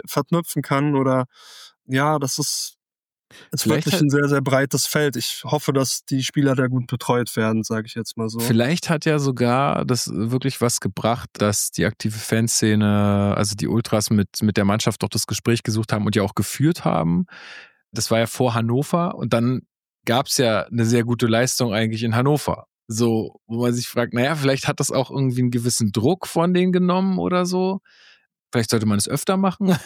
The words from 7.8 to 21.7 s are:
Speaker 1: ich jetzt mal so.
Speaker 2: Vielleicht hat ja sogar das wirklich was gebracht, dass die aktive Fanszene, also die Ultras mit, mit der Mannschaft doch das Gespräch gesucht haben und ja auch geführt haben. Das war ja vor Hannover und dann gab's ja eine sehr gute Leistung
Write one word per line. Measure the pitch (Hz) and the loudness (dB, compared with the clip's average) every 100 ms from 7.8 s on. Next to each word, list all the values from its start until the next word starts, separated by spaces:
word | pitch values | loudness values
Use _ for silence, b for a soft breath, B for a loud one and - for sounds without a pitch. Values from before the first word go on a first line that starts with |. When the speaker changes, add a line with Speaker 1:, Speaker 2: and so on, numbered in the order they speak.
| 113 | -6
Speaker 1:
ich | 117 | -10
jetzt | 110 - | -10 -8
mal | 113 | -8
so. | 113 | -4
Speaker 2:
Vielleicht | 117 113 120 170 - | 2 2 4 0 -2
hat | 156 160 | 0 2
ja | 151 | 0
sogar | 139 123 120 127 143 - - | 0 0 2 4 2 0 0
das | 123 - | -2 -2
wirklich | - 113 127 135 - | -4 -2 -2 -2 -2
was | 120 - | -2 0
gebracht, | 101 - 110 117 - | -4 -2 0 -2 -4
dass | - 104 107 - | -2 0 0 -2
die | - 92 | -2 -2
aktive | - - 107 | -2 -6 -6
Fanszene, | - 113 117 - 110 107 104 104 101 101 101 - | -2 0 0 2 2 4 4 4 4 2 2 2
also | 101 101 | -2 -2
die | - | 0
Ultras | 110 - 107 - | 0 2 0 2
mit, | 107 95 - | 2 0 0
mit | 107 101 | 0 2
der | 98 | 2
Mannschaft | 107 - 104 | 2 0 -2
doch | 104 | -4
das | - - | -4 -4
Gespräch | 104 - 117 | -4 0 0
gesucht | - 110 107 | 0 -2 0
haben | 110 104 | 0 0
und | 104 | 2
ja | |
auch | 101 - | 0 0
geführt | 104 - 147 175 - | -4 0 0 2 0
haben. | - 165 175 180 B B B B B _ | 2 2 2 0 B B B B B _
Das | 113 - | -6 0
war | 113 | 0
ja | 117 | 0
vor | - 127 | 0 -2
Hannover | 113 113 123 147 175 175 - | 0 0 0 0 0 -2 -4
und | 127 | 0
dann | 120 120 127 - _ _ _ - | 0 2 -2 -6 _ _ _ -2
gab's | 117 139 - | 0 0 0
ja | 120 107 - | 2 2 -2
eine | 117 113 | 0 2
sehr | 120 | 2
gute | 117 117 117 | 2 0 2
Leistung | 113 127 - 120 | 2 0 0 -2